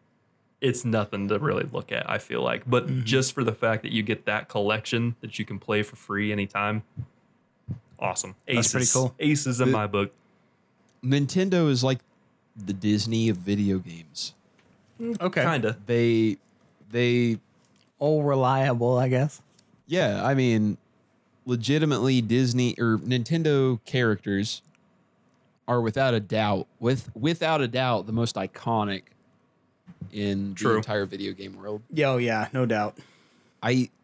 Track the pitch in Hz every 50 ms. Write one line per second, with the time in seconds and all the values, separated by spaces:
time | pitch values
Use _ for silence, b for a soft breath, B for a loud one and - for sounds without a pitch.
0 | _ _ _ _ _ _ _ _ _ _ _ _ - 131 117 - - 120 110 110
1 | 101 - - 101 101 101 107 104 147 151 95 - - - - - - - - -
2 | - - 110 110 - - 123 - 131 120 117 117 - 123 123 123 120 - 131 127
3 | 120 110 127 131 131 - - 139 123 113 110 - - 113 110 107 - 110 - 113
4 | 107 107 110 - - - 104 107 - - - 107 101 104 110 113 - - - 117
5 | 117 120 117 - - 107 - - 107 - 104 95 - - 107 104 104 - - -
6 | - - 101 101 104 104 104 104 101 98 - 101 104 104 107 110 - _ _ -
7 | - - _ _ _ _ _ _ _ _ _ _ _ - - - _ _ - -
8 | - 98 90 - - 92 98 _ _ - 131 117 113 - - 127 123 113 - 131
9 | 131 127 - - 156 151 151 143 - 131 123 117 127 127 131 110 104 101 98 101
10 | 101 101 - _ _ _ _ _ _ _ _ _ _ _ _ _ _ _ _ _
11 | - 127 139 143 143 135 - 185 190 196 185 175 165 151 135 123 123 135 131 120
12 | - _ _ _ _ _ _ _ _ _ _ 113 101 92 98 95 104 104 104 104
13 | 101 113 113 113 113 113 101 90 90 98 101 104 101 98 95 92 87 82 82 85
14 | 82 78 - - - - - _ _ _ _ _ _ _ _ _ _ _ _ -
15 | 233 233 233 - 175 185 - - - 170 160 131 110 107 113 - 104 - 120 120
16 | 117 117 117 110 110 110 98 - _ _ _ _ _ _ _ _ - - 117 120
17 | 123 120 120 123 120 117 113 104 _ _ _ _ _ _ _ _ _ _ _ _
18 | 143 151 156 151 143 143 139 135 131 127 135 135 135 135 123 117 117 120 127 123
19 | 131 127 127 127 139 151 - - _ _ _ _ _ _ _ _ _ - 156 185
20 | 160 113 101 95 95 127 139 135 131 123 113 110 107 104 95 - _ _ _ _
21 | _ _ _ _ _ _ _ _ _ 127 123 120 110 127 143 156 156 156 139 107
22 | 117 135 131 127 117 101 113 127 131 123 120 127 123 120 - - 117 113 110 101
23 | 71 110 127 123 113 - 165 165 165 156 143 139 131 131 123 110 - - - 131
24 | 123 113 107 98 - 107 101 98 104 - - - _ _ _ _ _ _ _ _
25 | _ _ _ _ _ _ _ _ _ _ _ _ _ - 123 120 113 110 104 135
26 | 135 131 120 110 104 90 113 107 107 104 101 92 - - _ _ 110 120 135 131
27 | - - - 110 127 156 170 - 165 160 160 151 135 120 120 127 131 127 120 101
28 | 92 107 110 117 117 113 - 104 95 95 - - - 120 117 110 104 101 98 92
29 | - _ _ _ _ _ _ _ _ _ _ _ _ _ _ _ _ - - _
30 | - - - 104 101 101 101 98 98 101 98 87 110 123 110 107 107 - 104 104
31 | 98 92 98 95 101 98 95 95 98 98 95 95 95 104 107 104 110 _ - 151
32 | 143 135 131 123 120 117 110 110 107 - - 131 127 113 113 107 107 107 - B
33 | B B B B B B B B B B B _ - 117 123 127 123 - _ _